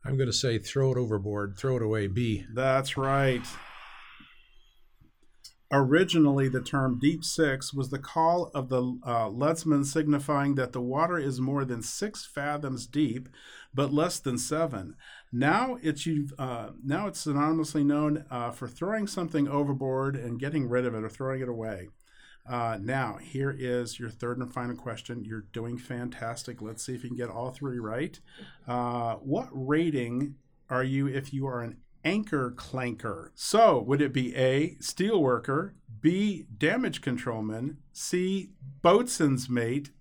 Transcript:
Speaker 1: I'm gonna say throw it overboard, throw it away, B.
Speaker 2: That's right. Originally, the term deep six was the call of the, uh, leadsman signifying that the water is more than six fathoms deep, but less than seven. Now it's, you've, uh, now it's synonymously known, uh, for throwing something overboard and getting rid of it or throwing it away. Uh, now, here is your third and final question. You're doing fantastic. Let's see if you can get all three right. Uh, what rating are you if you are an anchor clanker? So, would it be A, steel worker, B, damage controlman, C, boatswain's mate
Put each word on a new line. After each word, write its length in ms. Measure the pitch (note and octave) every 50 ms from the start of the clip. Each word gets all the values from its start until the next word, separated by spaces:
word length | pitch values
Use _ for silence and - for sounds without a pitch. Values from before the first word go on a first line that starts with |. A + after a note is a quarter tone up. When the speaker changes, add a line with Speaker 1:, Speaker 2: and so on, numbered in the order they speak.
| - C#3
Speaker 1:
I'm 120 | C3+ C3+
gonna 120 | C3+ A#2+
say 280 | G#2+ - - C3 A#2 A2
throw 320 | - - - C#3 C3+ C3+
it 80 | C3 B2+
overboard, 580 | B2 A2+ G#2+ G2+ F#2+ G#2 G#2 G#2 G2+ G2 G2 -
throw 200 | - C3+ C3 B2
it 40 |
away, 240 | A2+ G#2+ A2 A2 G#2
B. 400 | G2 F#2 A#2+ B2 A#2 A2 G2+ F#2 - A2+
Speaker 2:
That's 420 | A#2+ C3 C3+ C3 C3+ C3+ C3+ -
right. 460 | C#3 C3+ C3+ C3+ C#3 C#3 C3+ B2+ B2 B2 - - - - - - - - - - - - - - - - - - - - _ _ - - _ _ _ - - _ _ - - _ _ _ - _ - _ - _ _ _ _
Originally, 760 | - C#3 C#3 B2+ C#3+ E3 F#3+ F#3 F3 E3+ D#3 C#3+ C#3 C#3 C3+ C3+
the 140 | B2 -
term 380 | B2+ - - C#3+ C3+ C3 B2 A2+
deep 240 | A#2+ D3 F3 E3 E3
six 500 | - - - D#3+ D3 C3+ C3 C3+ - -
was 160 | C#3 C3 -
the 80 | - C#3
call 540 | C#3+ - - E3 D#3+ E3 E3+ F3 F3 - -
of 160 | D3 B2+ B2+
the, 300 | C3 B2+ B2+ B2 B2 B2 -
uh, 260 | B2 A#2+ A#2+ A2+ G#2+
leadsman 540 | G2 A#2+ C3+ D3+ E3 D#3+ - D#3+ D3+ C#3+ C#3+
signifying 680 | C#3 - E3 D#3 D3+ D3 C#3+ C#3 - D3+ C#3+ C#3 C#3 C#3+
that 200 | C3+ C3 B2 -
the 60 | C3
water 380 | B2 B2 B2+ C#3+ E3 E3+ F3+ E3+
is 240 | C#3+ C#3 C3 B2
more 240 | C3 C3 C#3 C#3+ C#3
than 160 | B2+ A#2+ A#2
six 420 | A2 - - - G3 G#3+ G#3 - -
fathoms 600 | - - - C#3+ D3 D3 D3 D3+ C#3+ C3 B2 A#2+
deep, 420 | - - C#3+ D#3 B2+ A2 C3 C3 - - - - - - - - _ -
but 180 | B2+ C#3+ C#3
less 280 | C#3 D3 D#3+ F3 F3 -
than 180 | - C3+ B2 A#2+
seven. 580 | - - D#3 D#3 E3 E3 B2+ G#2 F#2 B2 - - - - - - - _ -
Now 460 | A#2+ C3+ C#3+ E3+ G#3 B3 C4 B3+ B3
it's, 240 | - D#3+ D3 D3 -
you've, 280 | E3 D#3+ D3 C#3+ C#3 C3+ -
uh, 320 | C#3 C3 B2 A#2 G#2+ - - - -
now 240 | C3+ C#3+ F3 G#3 G3+
it's 180 | E3+ - -
synonymously 580 | D#3 C#3+ C#3+ D3 D#3 D#3+ D#3+ D#3 D3+ - D#3 C#3+
known, 420 | C#3+ D3 D3 D3+ D3+ D3 C#3+ - -
uh, 220 | C3 B2 A#2+ A#2+
for 160 | A#2 - C3 A#2+
throwing 400 | - - E3+ F#3 G#3+ A3 G#3 G3+
something 400 | - - F3 E3 - D#3 C#3+ C#3
overboard 680 | C#3 C#3+ D3 C#3+ C#3 B2 C3+ C3 C3 C3 C3+ C#3 C#3
and 240 | C3 A#2 A#2+ A#2 A#2+
getting 300 | C3 C#3+ D3+ D#3 C3 A#2+
rid 160 | A#2+ B2+ B2+
of 80 | B2 A2+
it 100 | A2 A2
or 60 | A2
throwing 320 | G#2 - C3+ C3 C3+ C3
it 80 | C3 B2
away. 400 | A#2+ A2+ A2 A2 G#2+ F#2 F2+ G#2 - _ _ _ _ - - - - - _ -
Uh, 300 | B2 A#2+ A#2+ A#2 A2+ G#2
now, 380 | G2 A2+ C3+ C3+ C3 A2+ G2+ -
here 300 | - - - C3+ C#3 C3+ C#3 C3+
is 400 | C3 B2+ B2 B2 B2 A#2 - -
your 140 | B2 A#2
third 260 | A2+ - - A#2+ B2 B2+
and 160 | B2+ A#2+ -
final 220 | B2+ A#2+ A#2+ A#2+
question. 500 | A#2+ - B2 A2 G#2+ - - B2 A#2+ G#2
You're 220 | G#2+ A2 A2 G#2 -
doing 280 | - A#2+ A2+ A#2 A#2+ A#2+
fantastic. 840 | - - B2+ A#2+ A#2+ A#2+ A#2+ - A#2+ A2+ A#2 A#2 - - A#2+ -
Let's 240 | A2 G#2+ A2+ A2+ -
see 80 | - B2+
if 80 | A#2+
you 80 | B2 B2
can 80 | A#2+ A#2+
get 140 | B2 A#2
all 180 | F#2 A#2 A#2+ B2+
three 300 | C3 - C#3+ C#3 B2 B2
right. 400 | A2+ G#2+ A2 B2 D3+ G3 - - - - - - - - - - - -
Uh, 480 | A#2+ B2 A#2+ A#2+ A#2+ A#2+ A#2 A#2 A2+
what 340 | - - C3+ C#3+ G3+ B3+ B3
rating 840 | - C#3 C3 C3 D3 D#3 E3+ E3+ D3 C3+ A#2+ A#2 A#2+ B2 C#3 C#3+ C#3+ - _ _ _ _ _ _
are 140 | B2+ B2+ C3
you 240 | C3 C3+ C#3 C#3 C#3
if 260 | C3 C#3 C3+ C#3 C#3
you 140 | C#3 C3+ C3+
are 160 | B2+ A#2+ A#2+
an 140 | A#2 - - - _ _ - _
anchor 500 | D3+ F#3 G#3+ G#3+ - - C#3+ C3 B2 B2
clanker? 760 | - - - - B2+ B2+ B2 A2+ A2 - A2+ G2 - - - _
So, 480 | - - - - G#3+ A#3 A3 E3 B2+
would 180 | G#2+ A2 C3+ C#3+
it 140 | D3 C#3 B2
be 220 | C3+ B2+ B2 A2+
A, 420 | B2+ B2+ B2+ C3 C#3 D3+ F3 - -
steel 440 | - - - - F3+ G#3 A3+ G3 D3+
worker, 500 | C3 B2 A#2 A#2 - C3+ D3 F#3 G3+ - - - - A2+ G#2
B, 460 | - D3+ F3 F#3+ G#3 G#3+ G3 D#3+ - - A#2
damage 460 | G2+ C#3+ D#3 G3+ B3 B3+ F#3+ - -
controlman, 760 | - - B2 B2 - B2+ A#2 A2+ G#2+ G#2+ A2 A2 A#2+ C#3+ D#3 - - - _
C, 580 | - - - - F3+ F3+ F#3 F#3+ G3 F#3 - - - - C3+ C#3 - -
boatswain's 680 | E3+ F3+ A3 A#3+ A#3+ - - E3 D3 C3+ B2+ - -
mate 400 | B2 A#2+ A#2 A#2 B2+ C#3+ C#3+ - _ -